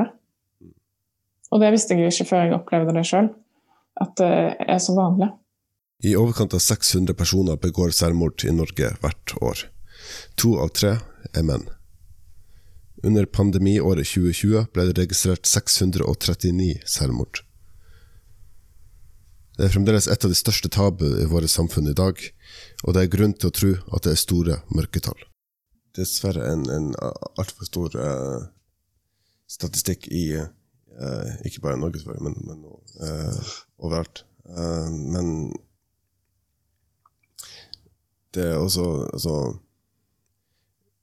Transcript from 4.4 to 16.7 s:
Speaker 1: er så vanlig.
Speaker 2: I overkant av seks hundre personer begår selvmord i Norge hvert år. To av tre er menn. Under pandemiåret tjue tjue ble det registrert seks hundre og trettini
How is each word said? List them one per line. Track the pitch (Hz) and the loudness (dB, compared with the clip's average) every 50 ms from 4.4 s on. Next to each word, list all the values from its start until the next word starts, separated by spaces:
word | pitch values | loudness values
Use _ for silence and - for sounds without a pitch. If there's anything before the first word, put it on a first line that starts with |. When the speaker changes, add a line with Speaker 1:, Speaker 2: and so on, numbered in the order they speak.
| 165 165 - - | 2 0 -2 -2
Speaker 1:
er | - - - 180 | -2 0 0 0
så | 180 - 180 | 2 2 2
vanlig. | 190 190 175 180 190 190 208 202 - _ _ _ _ _ _ _ _ _ _ _ _ - | 2 4 4 4 2 2 0 -2 -6 _ _ _ _ _ _ _ _ _ _ _ _ 0
Speaker 2:
I | 101 104 | 2 4
overkant | 92 113 120 117 - 117 92 - | 4 4 2 2 0 0 0 0
av | 90 - | 0 2
seks | - 110 - - - - | 2 2 2 2 2 2
hundre | 92 92 90 87 | 2 2 0 0
personer | - 90 82 - 95 95 87 80 73 | 0 0 2 2 2 2 2 0 0
begår | - 90 82 - 90 85 | -2 -2 0 2 2 2
selvmord | 80 - - 85 85 85 85 78 - - - | 2 2 2 2 2 2 2 0 -2 -2 -2
i | - | 0
Norge | 82 82 80 - - - 69 60 - - | 0 0 0 -2 -2 -2 -2 -2 -2 -2
hvert | - 73 - - - - - - | -4 -4 -4 -4 -8 -12 -6 -4
år. | - 58 - - - - - - - - - - - - - - - - - - | -2 -2 -2 -4 -8 -12 -14 -18 -18 -18 -18 -20 -18 -16 -16 -16 -16 -10 -4 0
To | - 117 113 78 | 2 4 4 4
av | 67 85 - | 2 0 0
tre | - - 101 98 113 - - - - - - - | 0 2 2 2 0 -2 -8 -14 -18 -16 -6 -2
er | 82 80 | 0 0
menn. | 80 69 - - - - - - - - - - - - - - - - - - - - - - - - - - - - - - | 2 0 0 -2 -6 -10 -12 -16 -20 -20 -20 -20 -20 -20 -20 -20 -20 -20 -20 -20 -20 -20 -20 -20 -20 -20 -20 -20 -20 -12 -4 0
Under | 98 107 107 98 | 2 4 4 2
pandemiåret | - - - 98 101 90 92 95 98 101 107 71 85 95 82 69 - | 2 2 2 2 2 2 4 4 4 4 4 4 2 2 2 0 0
tjue | - 98 90 87 | 0 2 2 2
tjue | 87 - - 104 107 110 113 110 - | 2 2 2 2 4 2 2 0 0
ble | 90 90 90 | 0 0 2
det | 87 87 | 2 2
registrert | 92 85 95 - - 95 92 85 - | 0 0 0 0 2 2 0 0 0
seks | - - - - - - - 101 | 0 0 0 2 2 2 2 2
hundre | 92 90 92 - - | 2 2 2 0 0
og | - - | 0 0
trettini | - - 87 - - 92 87 90 95 90 | 0 -2 -2 0 0 0 2 2 2 0